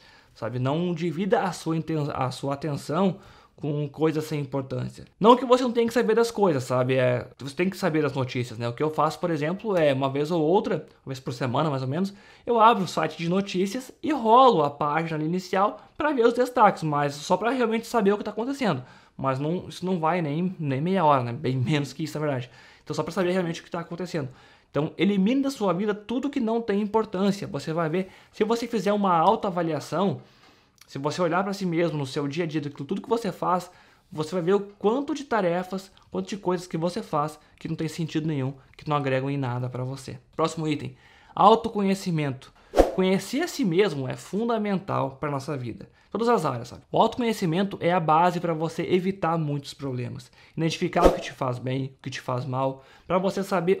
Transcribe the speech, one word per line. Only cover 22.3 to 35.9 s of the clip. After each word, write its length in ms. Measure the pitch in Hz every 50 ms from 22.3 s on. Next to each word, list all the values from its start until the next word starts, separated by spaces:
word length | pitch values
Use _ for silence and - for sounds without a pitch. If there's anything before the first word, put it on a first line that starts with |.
| 135 123 123 - - - - - - -
Então 140 | _ - 143
só 80 | 143 151
pra 80 | 165
saber 220 | 165 208 180 175 180
realmente 260 | 190 175 165 165 -
o 40 | -
que 40 | -
tá 120 | - 170
acontecendo. 480 | 165 - 175 175 185 170 - 160 135 127 - - - - - _ _ _
Então 220 | - 139 151 160 -
elimine 440 | - 160 202 208 190 185 214 262 277
da 100 | 269 269
sua 220 | 269 - 208 190 165
vida 200 | 175 220 208 202
tudo 360 | 208 - - 233 269 277 277
que 100 | - 277
não 220 | 226 214 226 233
tem 180 | 226 226 196 202
importância. 680 | 214 202 208 220 214 208 - 180 202 202 196 196 139
Você 280 | 131 - 139 - 160 156
vai 160 | 160 143 156
ver, 200 | 160 190 185 - - - - _
se 140 | - - 220
você 200 | 208 233 233 247
fizer 260 | 233 240 208 170 202 208
uma 240 | 208 202 185 175
autoavaliação, 1040 | 160 160 190 233 220 - 202 170 180 170 160 156 135 - - 151 160 202 190 131 123 - - _ _ - - _ _ _ _ _ _ -
se 100 | - -
você 240 | 139 139 151 143 180
olhar 220 | 180 165 165 185 190
pra 100 | 202 190
si 140 | 196 190
mesmo 320 | 175 165 165 170 165 151 151
no 60 | 139
seu 200 | 127 - 156 147
dia 180 | 185 - 170 175
a 20 |
dia, 120 | 160 143 156
daquilo 240 | 143 143 139 - 143
tudo 160 | - 196 196
que 80 | -
você 240 | - 277 233 - 185
faz, 380 | 165 - 165 170 180 180 175 - - - - _ _ _ _ _
você 220 | - 151 156 156 180
vai 100 | 185 165
ver 120 | 175 202
o 40 | 202
quanto 540 | 202 202 202 - - 202 233 277 285 302 302
de 100 | 285 277
tarefas, 680 | - 240 214 190 170 170 180 185 - 190 190 - -